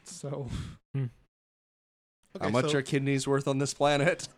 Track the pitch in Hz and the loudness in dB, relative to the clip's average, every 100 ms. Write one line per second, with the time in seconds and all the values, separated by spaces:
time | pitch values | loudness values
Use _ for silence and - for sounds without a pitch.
0 | - - 143 147 131 - - - _ 135 | -16 -12 -8 -8 -6 -8 -10 -14 _ -6
1 | 127 - _ _ _ _ _ _ _ _ | -6 -8 _ _ _ _ _ _ _ _
2 | _ _ _ 196 95 117 147 147 131 143 | _ _ _ -6 0 2 2 2 2 0
3 | 135 139 131 139 139 135 139 - 143 143 | 2 0 2 0 2 0 0 2 2 4
4 | 147 170 - | 2 0 -4